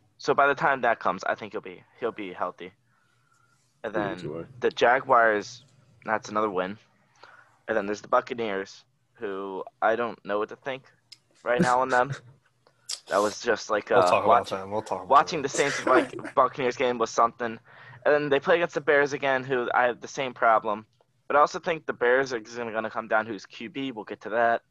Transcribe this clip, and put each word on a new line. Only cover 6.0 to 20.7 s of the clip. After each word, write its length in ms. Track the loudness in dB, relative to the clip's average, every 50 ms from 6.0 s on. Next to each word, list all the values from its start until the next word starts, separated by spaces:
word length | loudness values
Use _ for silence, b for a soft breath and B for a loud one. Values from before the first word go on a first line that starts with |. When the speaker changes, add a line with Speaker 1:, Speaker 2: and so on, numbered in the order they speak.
| -6
Speaker 1:
that's 240 | -4 -4 -4 -4 -4
another 200 | -2 -2 -2 0
win. 280 | 0 -2 -4 -4 -6 -12 _ _ _ _ _ b b b b b b b b b b b _
And 80 | -2 -2
then 80 | -2 -2
there's 160 | -2 -6 -6
the 60 | -4
Buccaneers, 760 | 0 0 0 0 -2 -8 -6 -4 -4 -4 -4 -6 -8 -12 -20 _ _ _ _ _ _ _
who 480 | -12 -10 -8 -8 -8 -8 -8 -8 -10 -10 -12 _ -2
I 140 | 0 0 0
don't 260 | 0 -4 -6 -8 -12 -8
know 140 | -4 -4 -4
what 100 | -4 -6
to 60 | -8
think 280 | -14 -10 -10 -10 -12 _ _ _ _ _ _ -20 _ _ _ _ _ -2
right 160 | -2 2 2
now 200 | 2 2 2 2
on 80 | 2 2
them. 240 | 2 2 2 0 -2
Speaker 3:
<laughs> 60 | -12 -14 -20 -20 _ _ _ _ _ _ _ _ _ _ -14 -14 -12 _ -2
Speaker 1:
That 120 | 0 2
was 200 | 2 0 -2 -4
just 280 | -2 -2 -2 -2 -2 -4
like, 200 | -4 -4 -2 2
Speaker 3:
We'll 100 | 4 4
Speaker 1:
uh, 40 | 6
Speaker 3:
talk 200 | 6 4 4 4
about 40 |
Speaker 1:
watch-, 220 | 4 4 4 2 0
Speaker 3:
them. 200 | -8 -8 -8 -6
We'll 100 | -6 -6
talk 180 | -4 -4 -6 -6
about 100 | 0 4
Speaker 1:
watching 300 | 4 4 4 4 -2 -4
Speaker 3:
them. 40 | -4
Speaker 1:
the 60 | -4
Saints 280 | 0 0 0 0 0 -2
Speaker 3:
<laughs> 20 |
Speaker 1:
Vic-, 520 | 0 4 4 4 4 2 -6 -12 -10 -2 2
Buccaneers 420 | 2 2 2 2 -2 -2 -2 0
game 200 | 0 0 0 0
was 120 | 0 -2 -2
something. 500 | 2 2 2 2 2 -2 -6 -6 -6 -8 B B B B B B B B B
And 80 | 2 2
then 160 | 2 2 2
they 100 | 0 0
play 160 | 4 4 2
against 200 | 4 2 0 -4
the 60 | -4
Bears 300 | 0 4 4 4 4 2
again, 320 | -2 -4 -2 0 0 0 -2
who 260 | -2 -2 -2 -2 0 2
I 100 | 2 2
have 120 | 2 0 -2
the 80 | -10
same 260 | -12 -6 -6 -6 -6 -4
problem. 520 | 0 2 4 4 4 2 -2